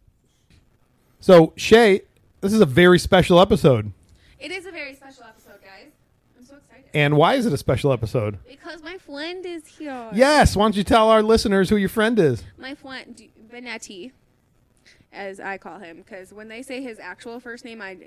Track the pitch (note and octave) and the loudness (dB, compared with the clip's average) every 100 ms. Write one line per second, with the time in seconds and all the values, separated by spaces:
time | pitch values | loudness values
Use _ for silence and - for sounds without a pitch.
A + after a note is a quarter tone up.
0 | _ _ _ _ _ _ _ _ _ _ | _ _ _ _ _ _ _ _ _ _
1 | _ _ - F3+ D#3+ - - A3 A3+ F#3+ | _ _ 6 6 6 0 2 4 4 2
2 | - _ _ _ G3 A3 G3 B2+ F3+ F3+ | -2 _ _ _ -4 0 2 4 6 6
3 | - F#3 - F3 G3 G3 E3 A#2 G#2+ - | 4 0 4 4 4 4 2 2 -2 -12
4 | _ _ _ _ D4 F#4 F4+ E4+ C#4+ C#4 | _ _ _ _ -14 -14 -14 -16 -16 -18
5 | C#4 C4 A#3 A3 _ G3+ F#3+ F#3+ C4 _ | -20 -20 -20 _ _ -20 -20 -20 -20 _
6 | _ _ _ _ B3 C#4 _ _ _ D3+ | _ _ _ _ _ -20 _ _ _ -2
7 | D3 D3 E3+ C4 F#3 C#3 - B2+ C#3+ B2 | 0 4 4 2 0 -4 -4 -2 -2 -4
8 | A2 C3 G#2+ G2 - C#4 D#4+ D#4 D#4 F#4 | -4 -4 -6 -8 -16 -20 -20 -18 -16 -18
9 | _ C#4+ D#4+ F4+ F4+ E4+ - _ D4+ C4 | _ -14 -12 -12 -14 -16 -18 _ -16 -14
10 | A3+ G#3 C4+ D4+ A3+ F#3+ A3 G3+ F#3 A3+ | -8 0 2 4 2 2 -2 -2 0 2
11 | A3 A3 G#3+ A3+ A3+ G3 F#3 G#3 F#3+ A3+ | 4 4 4 0 0 0 0 0 -2 -2
12 | G#3+ A#3 D#3 A#2 - - B3+ C#4+ C4+ C4 | -2 2 0 0 -8 -20 -18 -16 -16 -18
13 | - A3+ A3 _ A3 A#3+ B3 A3 - G3 | -18 -20 -20 _ _ -20 -16 -16 -16 -18
14 | B3 _ _ _ _ _ _ _ _ _ | -18 _ _ _ _ _ _ _ _ _
15 | _ - G3 F#3+ G3 F#3+ F#3+ E3+ F3+ E3 | _ -18 -16 -14 -14 -14 -14 -20 -20 -20
16 | F#3+ G3 F#3 G3+ A3 A3 C4 B3+ C4 A3 | -20 -20 -20 -20 -20 -20 -16 -14 -14 -16
17 | D#3+ F#3+ A#3+ A#3+ B3 A#3+ B3 A3+ G3 F#3 | -18 -18 -18 -18 -18 -20 -18 -18 -18 -18